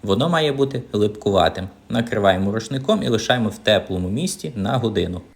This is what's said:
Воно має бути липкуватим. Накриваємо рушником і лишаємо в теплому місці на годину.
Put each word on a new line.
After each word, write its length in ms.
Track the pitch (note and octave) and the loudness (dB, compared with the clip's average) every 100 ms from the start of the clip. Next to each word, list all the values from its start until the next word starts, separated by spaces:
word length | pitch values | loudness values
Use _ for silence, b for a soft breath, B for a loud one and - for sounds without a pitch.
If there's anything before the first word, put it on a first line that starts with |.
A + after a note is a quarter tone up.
Воно 260 | G2+ G2+ D#3+ | 0 0 2
має 240 | E3+ D3+ | 2 0
бути 300 | C3+ C3+ B2+ - | 0 0 -2 -4
липкуватим. 760 | G#2 G#2 G#2 G#2 G2 E2+ F#2 F#2+ - _ | 0 0 0 2 4 2 0 -10 -14 _
Накриваємо 640 | A#2 A#2 A2+ G2+ F#2 G2 | -2 0 2 4 4 0
рушником 500 | A2 - C3+ C3+ G#3+ | -2 -4 -4 0 0
і 60 | B2+ | 2
лишаємо 400 | A2 - B2+ G#2+ | 0 2 0 0
в 100 | - | -2
теплому 500 | - G2+ - F#2 F2+ | 2 2 2 -4 -2
місці 440 | A2 F#3 - D#3 A2+ | -2 -4 -6 -8 -4
на 220 | G2 C3 | -2 0
годину. 440 | A2+ G2 E2 F2+ - | 0 -2 -2 -6 -12